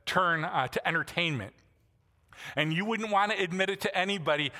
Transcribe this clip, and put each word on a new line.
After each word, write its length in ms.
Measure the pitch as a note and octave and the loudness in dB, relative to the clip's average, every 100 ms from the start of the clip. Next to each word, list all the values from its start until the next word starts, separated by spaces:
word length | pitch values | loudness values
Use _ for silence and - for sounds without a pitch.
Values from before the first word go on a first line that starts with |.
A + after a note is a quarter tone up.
| - | -2
turn, 380 | F#3 F3+ E3 | 2 2 2
uh, 240 | D#3+ E3+ C3 | 0 0 -2
to 180 | - - | -2 -2
entertainment. 680 | E3 D3 - E3+ C#3 G2 - _ _ _ _ _ _ _ - - | -2 -2 -2 0 -2 -6 -12 _ _ _ _ _ _ _ -16 -6
And 180 | - D3+ | -2 0
you 120 | E3 | 0
wouldn't 260 | G#3 A3+ A3 | 0 -2 2
want 220 | G3+ G#3 | 4 4
to 100 | G#3+ | 2
admit 260 | F#3 F#3 F#3+ | 0 0 -2
it 120 | G3 | 0
to 180 | G#3 F#3 | -2 0
anybody, 540 | F#3 G3+ D#3+ D3 D3 | 0 0 2 2 0